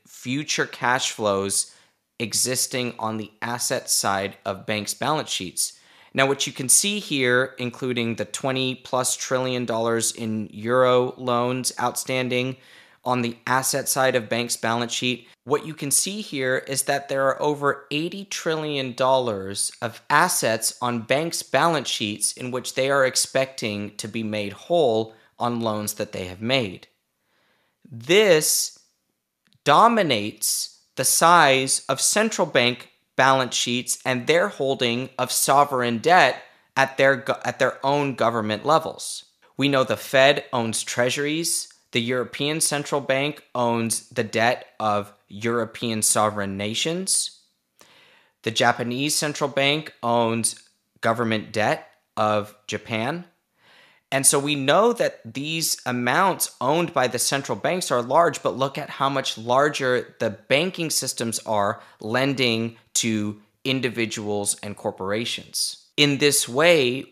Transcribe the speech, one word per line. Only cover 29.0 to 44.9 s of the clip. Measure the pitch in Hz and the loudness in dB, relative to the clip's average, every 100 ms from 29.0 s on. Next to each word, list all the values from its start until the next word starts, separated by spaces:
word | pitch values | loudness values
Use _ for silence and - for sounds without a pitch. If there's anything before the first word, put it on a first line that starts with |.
| _ _ _ _ _ _ | _ _ _ _ _ _
dominates | - 151 220 233 180 117 104 - - - - - _ - | 4 8 8 6 2 0 -2 -4 -4 -2 -6 -12 _ -4
the | |
size | 131 - 170 175 151 131 135 - - | 0 4 6 8 8 6 2 -2 -2
of | 135 | -2
central | - - 220 220 175 | 0 2 0 0 0
bank | 147 123 123 - _ _ - | 2 2 0 -8 _ _ 2
balance | 131 135 127 | 4 4 2
sheets | - - 120 123 - | -2 -2 -2 -2 -6
and | - 127 120 | -2 -2 2
their | 160 202 | 2 2
holding | - 135 127 120 117 127 - | -2 -2 0 0 -2 -4 -6
of | 127 | -4
sovereign | - - 139 143 131 120 117 | -2 2 4 4 2 0 0
debt | 110 180 139 - - _ _ - | 4 6 6 2 -8 _ _ 0
at | 135 - | 0 4
their | 135 135 | 4 4
go-, | 120 - | 0 -4
at | - 120 | -4 0
their | 127 - | 0 0
own | 135 143 143 | 0 0 0
government | 120 117 117 107 107 135 | 0 0 0 -2 -2 2
levels. | 160 - - - - - _ _ - | 2 2 -10 -10 -12 -14 _ _ -2
We | 135 | 2
know | 139 | 2
the | 127 110 | 2 -2
Fed | - 135 135 143 - | 2 6 6 6 0
owns | 127 113 110 | -2 -2 -4
treasuries, | - - 123 123 147 156 165 - - - _ | -4 0 0 0 -4 -4 -4 -4 -6 -16 _
the | 127 | -4
European | 117 127 113 - 143 156 | -2 -2 -4 -4 -4 -2
Central | - 147 143 151 | -2 -2 -2 -4
Bank | 123 135 143 147 - | 0 0 0 -6 -8
owns | 123 120 117 117 110 - | -2 0 2 0 -4 -6
the | - | -6
debt | 110 113 113 127 - - | -2 2 2 0 -6 -4
of | 110 | 0